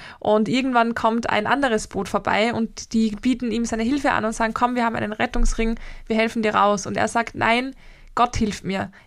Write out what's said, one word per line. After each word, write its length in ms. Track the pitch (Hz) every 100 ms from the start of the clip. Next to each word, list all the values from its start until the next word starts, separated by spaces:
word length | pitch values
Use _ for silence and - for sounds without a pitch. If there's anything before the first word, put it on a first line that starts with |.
| - -
Und 300 | - 214 220
irgendwann 440 | 247 262 247 233
kommt 360 | 233 226 233 226
ein 180 | 208 208
anderes 400 | 277 277 214 -
Boot 220 | 190 208
vorbei 440 | 202 208 196 226
und 380 | 233 220 - -
die 200 | 226 220
bieten 400 | 208 254 247 247
ihm 100 | 226
seine 200 | 233 226
Hilfe 280 | 226 285 269
an 140 | - 214
und 80 |
sagen, 200 | 220 226
„Komm, 220 | 220 247 247
wir 80 |
haben 140 | 233 233
einen 160 | 214
Rettungsring, 680 | 214 226 247 226 - 226 233 - - -
wir 100 | 220
helfen 240 | 226 233
dir 120 | 214 196
raus.“ 300 | 202 208 -
Und 100 | 202
er 100 | 214
sagt, 280 | 233 233 -
„Nein, 380 | 226 233 262 269 - - - -
Gott 200 | 240 -
hilft 300 | 214 190 -
mir. 260 | 190 190 -